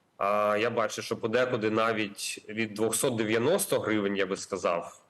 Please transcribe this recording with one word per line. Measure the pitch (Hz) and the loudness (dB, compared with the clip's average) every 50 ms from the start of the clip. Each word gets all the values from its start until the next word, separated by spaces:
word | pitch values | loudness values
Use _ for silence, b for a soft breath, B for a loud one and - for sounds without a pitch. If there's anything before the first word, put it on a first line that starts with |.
| _ _ _ - | _ _ _ -2
а, | - 101 104 104 104 104 104 107 | 0 0 2 2 4 2 2 2
я | 110 120 | 2 0
бачу, | 113 117 107 107 - - | 0 0 -2 -2 -2 -6
що | 107 - 113 - | -4 -6 -6 -4
подекуди | - 113 110 123 127 123 127 117 104 110 | -2 0 2 2 2 2 0 0 0 0
навіть | 107 110 110 117 110 104 107 101 101 - - - - - - - | 2 2 2 2 2 0 -2 -4 -6 -8 -8 -8 -8 -10 -12 -10
від | 107 110 113 107 101 | -4 -4 -4 -4 -2
двохсот | 101 110 110 - - - 139 120 | -2 0 0 0 2 0 0 0
дев'яносто | 110 113 107 110 113 117 147 180 202 202 - 143 120 | 0 0 2 2 2 4 4 2 2 2 0 0 0
гривень, | - 104 107 107 101 98 101 98 | 0 0 0 2 2 0 0 0
я | 98 | 0
би | 92 98 92 | -2 -2 -6
сказав | - - 98 92 92 95 87 85 85 - - - _ _ | -6 -6 -6 -2 0 0 0 0 -2 -6 -14 -20 _ _